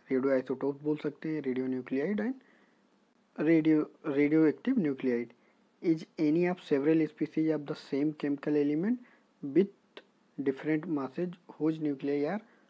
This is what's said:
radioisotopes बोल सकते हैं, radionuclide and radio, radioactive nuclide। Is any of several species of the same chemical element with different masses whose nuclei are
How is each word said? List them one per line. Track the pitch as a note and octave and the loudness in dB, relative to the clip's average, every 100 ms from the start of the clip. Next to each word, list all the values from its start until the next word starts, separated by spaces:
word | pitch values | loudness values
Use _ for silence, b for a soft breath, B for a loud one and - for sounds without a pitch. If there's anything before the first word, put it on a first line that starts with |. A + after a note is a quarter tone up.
| - | -2
radioisotopes | C3 C#3 C3 C3 B2+ C#3 C#3 | 0 2 2 0 -2 -4 -2
बोल | D3 D3+ | -4 -2
सकते | D3+ - D#3+ | -4 -6 -6
हैं, | D#3 | -4
radionuclide | C3+ B2+ C3 B2+ B2+ C3 E3 G#3 | -2 -2 -2 -4 -4 -2 -2 -2
and | A3 C4 b b b b b _ _ _ _ - D3+ | -4 -6 b b b b b _ _ _ _ -2 2
radio, | E3 D#3+ D#3 - - D#3+ C#3 | 4 4 2 0 -6 -2 2
radioactive | D3 D#3+ D#3 C#3 B3 C4 D3+ | 4 6 4 2 0 0 0
nuclide। | C3 B2+ A#2+ A#2 _ b b _ _ | 0 -2 -2 -4 _ b b _ _
Is | F#3 D#3+ - - | 0 0 -4 -2
any | D3+ E3 F3 | 0 2 2
of | F3+ - | -2 -2
several | C#3 D3 D#3+ D#3 | 0 4 2 2
species | - D3+ D#3+ D#3+ D3+ | -2 -4 0 0 -2
of | D3 | -4
the | D3+ | -10
same | - C#3 D3+ D3+ | -6 -2 -2 -2
chemical | C#3+ C#3+ D3+ D3 | -4 -2 0 2
element | D3 D3+ G3+ B3 B B B _ | 2 0 0 -2 B B B _
with | C#3+ D3+ G3 - _ - - _ _ - | 0 2 2 -2 _ -20 -20 _ _ -4
different | C#3 C3+ D3+ D#3 E3+ D3 | -4 -2 -2 -2 -2 -4
masses | C3+ - F3+ F3 - | -4 -6 -8 -8 -18
whose | - D#3 D#3+ | -4 -2 -2
nuclei | D3+ C#3 C#3 C#3+ | -4 -4 -2 -2
are | D3 G#3 b b b | -2 -4 b b b